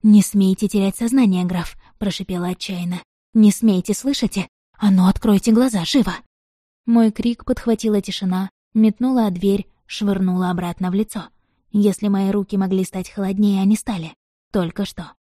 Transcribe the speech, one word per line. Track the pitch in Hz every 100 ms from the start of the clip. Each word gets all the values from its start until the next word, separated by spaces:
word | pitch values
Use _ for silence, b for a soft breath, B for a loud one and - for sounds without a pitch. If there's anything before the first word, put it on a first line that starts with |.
"Не | 220 208
смейте | - 202 190 190 208
терять | 208 196 -
сознание, | 233 269 226 185 175
граф", — | 180 - - b _
прошипела | 202 - 190 180 180
отчаянно. | 180 - 180 175 175 _ _ _
"Не | 226 214
смейте, | - 226 185 -
слышите? | 202 269 285 226 196 - _ _ _
А | 208
ну, | 185 180
откройте | - 220 202 -
глаза, | 220 254 214 160
живо!" | 277 190 - _ _ _ _ _ _
Мой | - 233 226
крик | 214 240 233 -
подхватила | 254 240 220 220 208
тишина, | 190 - 190 185 190 _ _
метнула | 220 220 208 254 254 214
дверь, | 175 196 196 - _ _
швырнула | - 202 190 185 180 180
обратно | 180 175 170 185
в |
лицо. | 190 214 202 - _ _ _ _
Если | 208 202 190 208
мои | 196 196
руки | 202 190 196
могли | 190 190
стать | 185 190 185
холоднее, | - 190 196 208 190
они | 190 214
стали. | - 196 160 - _ _ _
Только | 202 170 -
что. | 196 - 165 _